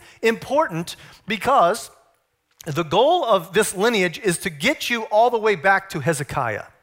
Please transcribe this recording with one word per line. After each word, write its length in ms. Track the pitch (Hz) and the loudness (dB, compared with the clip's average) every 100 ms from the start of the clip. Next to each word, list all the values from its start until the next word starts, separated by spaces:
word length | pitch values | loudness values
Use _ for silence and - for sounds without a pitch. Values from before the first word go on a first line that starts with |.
| - - | -18 -4
important 720 | 226 226 - 277 320 165 170 - - - - | -2 -2 -2 -2 0 -4 -8 -12 -20 -20 -8
because 640 | 208 226 269 175 226 - - _ _ _ _ _ _ | -4 0 4 4 2 -6 -20 _ _ _ _ _ _
the 200 | - 151 | -8 -6
goal 380 | 160 175 277 359 | 0 2 4 4
of 300 | 247 196 165 | 2 0 2
this 220 | 185 202 | 0 0
lineage 440 | 185 220 220 180 156 | 0 0 2 0 0
is 180 | 202 165 | -2 -2
to 100 | 190 | -4
get 400 | 147 202 311 - | -2 -2 -2 -2
you 140 | 240 | -4
all 240 | 220 214 247 | 0 2 2
the 100 | 233 | 2
way 180 | 220 190 | 0 2
back 340 | 190 196 - | 2 2 0
to 100 | 170 | -4
Hezekiah. 640 | 139 147 143 147 120 101 - _ | -2 -2 -4 -4 -4 -4 -8 _